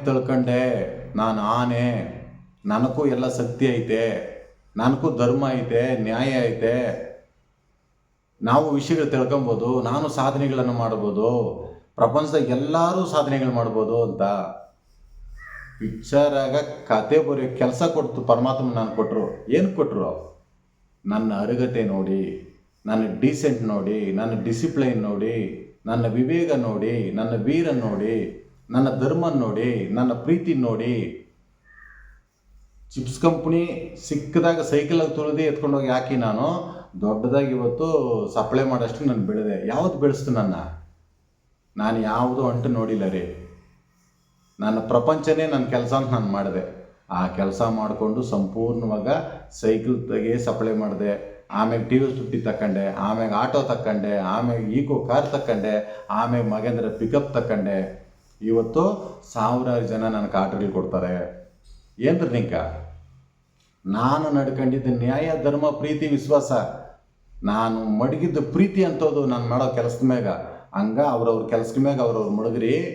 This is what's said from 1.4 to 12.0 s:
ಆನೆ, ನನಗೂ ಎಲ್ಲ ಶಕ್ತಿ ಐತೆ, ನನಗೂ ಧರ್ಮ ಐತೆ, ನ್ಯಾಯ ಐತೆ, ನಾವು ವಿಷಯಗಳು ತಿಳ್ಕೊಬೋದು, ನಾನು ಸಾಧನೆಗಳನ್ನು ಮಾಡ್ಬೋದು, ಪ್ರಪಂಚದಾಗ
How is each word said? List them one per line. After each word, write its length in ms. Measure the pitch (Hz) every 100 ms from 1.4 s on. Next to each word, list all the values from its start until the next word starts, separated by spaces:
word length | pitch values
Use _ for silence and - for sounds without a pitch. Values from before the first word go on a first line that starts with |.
ಆನೆ, 680 | 104 120 123 120 123 113 82 - - - - _ 101
ನನಗೂ 400 | 107 131 131 143
ಎಲ್ಲ 220 | 123 127
ಶಕ್ತಿ 360 | 120 117 -
ಐತೆ, 680 | 135 117 101 110 113 90 - - - - _ 104
ನನಗೂ 400 | 120 135 156 123
ಧರ್ಮ 320 | 120 139 135
ಐತೆ, 500 | 127 117 117 127 120
ನ್ಯಾಯ 260 | 107 113 135
ಐತೆ, 840 | 131 117 98 113 123 117 92 - - _ _ _ _ _ _ _ _ _ _ _ _
ನಾವು 320 | 107 135 156
ವಿಷಯಗಳು 320 | 143 - 165 143
ತಿಳ್ಕೊಬೋದು, 760 | 135 120 139 123 107 120 127
ನಾನು 260 | 117 135 156
ಸಾಧನೆಗಳನ್ನು 640 | - 135 139 139 131 123
ಮಾಡ್ಬೋದು, 840 | 117 113 107 104 95 113 123 101 - - - _
ಪ್ರಪಂಚದಾಗ 480 | -